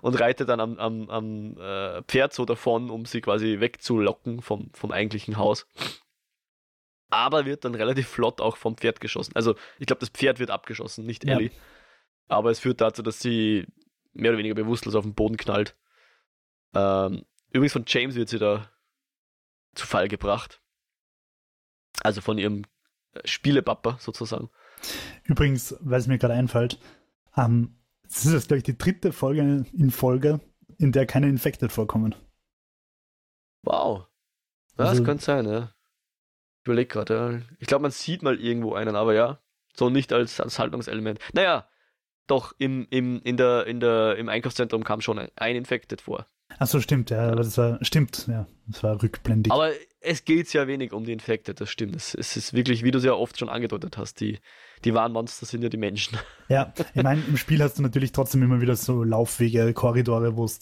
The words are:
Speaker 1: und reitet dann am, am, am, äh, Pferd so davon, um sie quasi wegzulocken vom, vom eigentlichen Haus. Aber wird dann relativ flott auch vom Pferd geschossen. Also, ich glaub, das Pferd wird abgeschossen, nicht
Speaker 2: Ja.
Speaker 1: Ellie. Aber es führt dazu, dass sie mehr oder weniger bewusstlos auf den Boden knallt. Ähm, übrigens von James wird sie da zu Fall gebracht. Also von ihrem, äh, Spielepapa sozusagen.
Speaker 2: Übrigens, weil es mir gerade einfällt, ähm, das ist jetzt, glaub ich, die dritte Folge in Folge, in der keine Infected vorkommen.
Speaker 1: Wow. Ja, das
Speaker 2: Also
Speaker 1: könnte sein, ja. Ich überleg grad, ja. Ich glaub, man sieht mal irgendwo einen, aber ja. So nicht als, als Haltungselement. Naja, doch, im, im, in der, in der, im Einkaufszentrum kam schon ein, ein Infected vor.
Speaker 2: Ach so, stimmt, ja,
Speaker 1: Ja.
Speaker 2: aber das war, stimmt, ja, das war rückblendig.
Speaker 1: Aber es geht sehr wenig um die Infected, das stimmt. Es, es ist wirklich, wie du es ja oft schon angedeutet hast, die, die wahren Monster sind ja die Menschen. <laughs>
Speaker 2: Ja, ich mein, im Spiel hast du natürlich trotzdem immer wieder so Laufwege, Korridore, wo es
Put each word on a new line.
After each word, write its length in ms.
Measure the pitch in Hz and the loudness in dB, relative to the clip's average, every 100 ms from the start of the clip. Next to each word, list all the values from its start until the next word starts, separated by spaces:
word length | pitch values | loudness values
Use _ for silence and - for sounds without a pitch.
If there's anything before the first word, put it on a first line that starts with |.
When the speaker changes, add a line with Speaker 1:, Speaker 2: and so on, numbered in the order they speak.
Speaker 1:
und 180 | 120 123 | 0 4
reitet 280 | 120 131 123 | 4 2 0
dann 120 | 117 | 0
am, 180 | 113 117 | -2 -4
am, 300 | 113 113 110 | -4 -6 -6
am, 480 | 113 110 107 107 - | -6 -6 -8 -10 -12
äh, 440 | 95 98 98 87 | -8 -6 -6 -8
Pferd 320 | - 131 139 | -2 2 2
so 100 | - | 0
davon, 460 | 117 117 123 117 123 | -4 -2 0 0 -2
um 160 | 113 117 | -10 -8
sie 140 | 117 | -6
quasi 380 | - 107 110 104 | 0 0 0 0
wegzulocken 840 | 120 - - 113 101 - 120 120 | -2 -4 -2 2 2 0 -8 -8
vom, 280 | - 104 - | -6 -6 -8
vom 160 | - - | -12 -6
eigentlichen 480 | 95 107 107 - 104 | -4 -4 -6 -6 0
Haus. 280 | 107 104 - - - - _ _ _ _ _ _ _ _ _ _ - | 0 0 -4 -12 -12 -12 _ _ _ _ _ _ _ _ _ _ -4
Aber 360 | 117 131 151 143 | 0 2 2 0
wird 180 | 143 | -2
dann 100 | 127 | -4
relativ 340 | 113 113 135 123 | -2 0 0 -2
flott 320 | - 117 - | 0 0 0
auch 160 | 110 - | -2 -2
vom 200 | 117 117 | -4 -2
Pferd 240 | 113 - | -2 -2
geschossen. 320 | - - - | -6 -8 -4
Also, 200 | - 113 - - - | 0 2 2 -4 -8
ich 80 | 139 | -4
glaub, 120 | 127 | -2
das 120 | 120 | -4
Pferd 280 | - 135 123 | 0 0 0
wird 120 | 117 | -4
abgeschossen, 560 | 98 - 110 117 - 110 | -6 -8 -12 -12 -10 -10
nicht 180 | 113 | -4
Speaker 2:
Ja. 100 | 139 | 0
Speaker 1:
Ellie. 160 | 127 113 - - - _ _ _ _ - | 2 0 -6 -20 -20 _ _ _ _ -2
Aber 220 | 104 117 | 2 2
es 100 | 113 | 2
führt 220 | 127 123 | 0 2
dazu, 200 | 113 120 | 0 0
dass 180 | 110 - | -6 -4
sie 460 | 123 117 107 104 - - _ _ _ | -2 2 2 0 -2 -14 _ _ _
mehr 200 | - 113 | 0 2
oder 60 | 110 | 2
weniger 160 | 110 | 0
bewusstlos 400 | 107 110 117 113 | -2 -2 -2 0
auf 100 | 104 | -2
den 100 | 104 | 0
Boden 240 | 104 110 110 | 0 0 -2
knallt. 360 | - 101 104 - _ _ _ _ _ _ _ _ _ | -2 0 -2 -6 _ _ _ _ _ _ _ _ _
Ähm, 500 | 101 98 95 95 92 - _ _ | 0 2 2 0 -4 -12 _ _
übrigens 220 | 127 143 | 2 2
von 120 | 131 117 | 0 -2
James 280 | 123 131 | -2 0
wird 140 | 120 110 | -2 -4
sie 100 | 113 | 0
da 320 | 104 104 104 _ _ _ _ _ _ _ _ _ _ | 0 0 -4 _ _ _ _ _ _ _ _ _ _
zu 120 | - - | -14 -4
Fall 220 | 95 101 | 0 0
gebracht. 520 | 101 101 107 - - _ _ _ _ _ _ _ _ _ _ _ _ _ - | -2 -2 -2 -4 -18 _ _ _ _ _ _ _ _ _ _ _ _ _ -4
Also 180 | 107 101 | -2 -2
von 180 | 110 107 | -2 -2
ihrem, 260 | 104 104 98 _ _ _ _ | -2 -4 -10 _ _ _ _
äh, 140 | - - | -12 -8
Spielepapa 720 | - 143 139 - 107 117 127 | -2 2 2 2 -2 -4 -4
sozusagen. 520 | - - 113 104 117 _ - - - - - - | -8 -10 -6 -8 -8 _ -20 -16 -12 -12 -14 -6
Speaker 2:
Übrigens, 500 | - 139 143 131 - - | -2 2 2 0 -4 -8
weil 200 | 139 127 | -2 0
es 60 | 127 | 2
mir 120 | 127 | 2
gerade 160 | 120 | 2
einfällt, 440 | 120 127 120 120 - - - _ _ _ 139 | 2 2 2 0 -2 -16 -20 _ _ _ 0
ähm, 400 | 117 120 117 _ _ _ | 4 4 2 _ _ _
das 200 | - - 139 | -10 0 2
ist 60 | |
jetzt, 160 | 156 - | 2 2
glaub 100 | 139 | 0
ich, 60 | |
die 140 | 135 120 | 0 -2
dritte 340 | 180 - 180 | 0 0 -2
Folge 520 | - 135 151 143 143 123 | 0 0 2 2 2 0
in 180 | 175 135 | 2 2
Folge, 500 | - 127 127 147 151 - _ _ - | 4 2 4 2 0 -4 _ _ 0
in 140 | 139 | 4
der 140 | 135 123 | 4 2
keine 220 | - 143 | 2 2
Infected 440 | 131 147 - 120 | 2 -2 -2 -4
vorkommen. 420 | - 107 110 110 - - _ _ _ _ _ _ _ _ _ _ _ _ _ | -2 -2 0 0 -4 -12 _ _ _ _ _ _ _ _ _ _ _ _ _
Speaker 1:
Wow. 440 | - - - 98 - _ _ _ _ _ _ - | -2 0 0 -4 -10 _ _ _ _ _ _ -2
Ja, 60 | |
das 60 | 117 | 2
Speaker 2:
Also 140 | 123 | 4
Speaker 1:
könnte 200 | 120 147 | 2 0
sein, 220 | - 139 107 | 0 0 0
ja. 280 | 110 117 _ _ _ _ _ _ _ _ _ | -2 -6 _ _ _ _ _ _ _ _ _
Ich 60 | 123 | 0
überleg 240 | 120 123 | 0 0
grad, 200 | 107 95 | -2 -2
ja. 300 | 113 120 120 120 - | 0 -2 -6 -10 -10
Ich 80 | - | 0
glaub, 160 | 180 | 0
man 80 | 147 | 0
sieht 320 | - - 175 | -4 -6 -2
mal 160 | 139 123 | 0 0
irgendwo 360 | 117 117 110 | -2 -2 -2
einen, 220 | 101 110 104 | -2 -2 0
aber 180 | 113 | 4
ja. 260 | 107 120 147 _ _ _ | 4 2 -2 _ _ _
So 160 | - 123 | 0 2
nicht 220 | 135 - | 2 2
als, 280 | 120 123 - | 0 0 -2
als 180 | 117 - | -4 -4
Haltungselement. 600 | 123 123 113 110 107 107 - | -4 -4 -6 -6 -6 -6 -4
Naja, 360 | 170 185 135 - _ _ _ _ _ - | 0 2 2 -4 _ _ _ _ _ 0
doch, 280 | 135 - - | 0 0 -6
im, 280 | 135 131 113 | -4 -4 -4
im, 300 | 127 123 123 | -2 -2 -2
in 140 | 123 123 | -2 2
der, 300 | 123 120 107 | 4 2 0
in 140 | 120 | 0
der, 360 | 120 113 110 101 | 2 4 2 0
im 120 | 113 | -2
Einkaufszentrum 560 | 110 127 - 117 113 | -4 -4 -2 -2 -2
kam 160 | 107 107 | -2 -4
schon 180 | 117 104 | -4 -4
ein, 120 | - - | -6 -6
ein 200 | 113 123 | -4 -2
Infected 440 | 127 123 - - | -4 -6 -6 -12
vor. 260 | - - - _ - - | -8 -10 -12 _ -12 -4
Speaker 2:
Ach 80 | 139 | 0
so, 140 | 143 | 2
stimmt, 300 | - 135 - | 2 0 0
ja, 160 | 113 117 | 0 2
Speaker 1:
Ja. 60 | |
Speaker 2:
aber 100 | 113 | 2
das 140 | 113 123 | 0 2
war, 200 | 117 117 | 2 0
stimmt, 420 | - 156 127 - - | 2 2 2 -2 -4
ja, 200 | 113 - _ 110 | -4 -6 _ -14
das 160 | - | -4
war 200 | 107 104 | -2 0
rückblendig. 500 | 110 - - 110 104 | -2 -2 0 2 4
Speaker 1:
Aber 200 | 139 160 147 - _ | 2 2 -2 -10 _
es 240 | 165 156 | -4 -2
geht 240 | - 165 160 | 2 2 4
sehr 180 | 156 135 | 2 2
wenig 260 | 135 123 | 0 -4
um 120 | 107 | -6
die 80 | 117 | -6
Infected, 480 | 110 - 110 - - | -6 -2 -4 -4 -8
das 100 | 107 | -6
stimmt. 240 | - 104 113 | -6 -6 -6
Es, 180 | - | -8
es 220 | - - 117 | -8 -6 -6
ist 180 | - | -2
wirklich, 300 | 123 123 117 | 0 2 2
wie 60 | 123 | 2
du 80 | 131 | 4
es 60 | |
ja 80 | 127 | 4
oft 260 | 104 120 - | 2 0 -6
schon 100 | 120 | -6
angedeutet 500 | 120 117 101 180 - | -4 -4 -4 -8 -10
hast, 220 | 110 - | -10 -6
die, 200 | 107 104 - - - - | -6 -6 -12 -20 -20 -4
die 100 | 117 | 0
wahren 180 | 110 117 | 2 2
Monster 340 | 113 117 - - | 0 -6 -8 -8
sind 160 | 120 | -4
ja 60 | 117 | -4
die 80 | 110 | -2
Menschen. 420 | 101 101 - 107 | -2 -2 -4 -6
<laughs> 40 | - - - | -10 -8 0
Speaker 2:
Ja, 240 | 135 131 - - | 0 0 -4 -4
ich 80 | 127 | 0
mein, 240 | 131 151 151 | 2 2 2
im 100 | 135 | 0
Spiel 260 | - 151 | 2 4
hast 160 | 147 - | 4 2
du 40 | |
natürlich 300 | 131 131 131 | 0 0 0
trotzdem 300 | - 123 135 | 0 2 4
immer 200 | 127 123 | 4 4
wieder 120 | 123 | 4
so 300 | 117 - 123 | 2 0 0
Laufwege, 680 | 113 110 113 - 117 117 117 | 2 2 0 2 2 4 4
Korridore, 640 | 117 123 120 120 113 117 113 | 4 2 2 2 2 2 0
wo 100 | 113 | -2
es 120 | - | -2